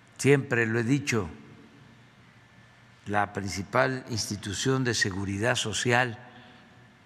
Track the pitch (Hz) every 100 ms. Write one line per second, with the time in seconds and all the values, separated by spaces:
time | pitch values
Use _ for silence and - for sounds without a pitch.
0 | - - 131 143 139 117 113 113 113 143
1 | - 117 87 - - - - - - -
2 | - - - - - - - - - -
3 | - 101 101 - 98 92 98 120 131 127
4 | - 113 - 101 101 92 131 131 127 107
5 | 107 92 98 98 117 123 110 98 123 120
6 | 127 110 - - - - - - - -